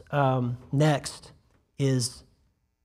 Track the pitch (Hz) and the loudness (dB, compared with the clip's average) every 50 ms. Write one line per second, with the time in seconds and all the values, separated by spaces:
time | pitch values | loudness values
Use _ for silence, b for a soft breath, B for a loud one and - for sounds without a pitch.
0 | - - - 147 143 135 131 127 123 123 123 120 - - - 135 151 156 147 135 | -16 -6 -2 0 2 2 2 0 -2 -2 -4 -8 -10 -4 0 2 2 4 2 0
1 | - - - - - - - _ _ _ _ _ _ _ _ _ 143 135 131 127 | -2 -8 -14 -14 -20 -20 -20 _ _ _ _ _ _ _ _ _ 0 0 2 0
2 | 120 120 - - - _ _ _ _ _ _ _ _ _ _ _ _ | 0 -4 -8 -12 -20 _ _ _ _ _ _ _ _ _ _ _ _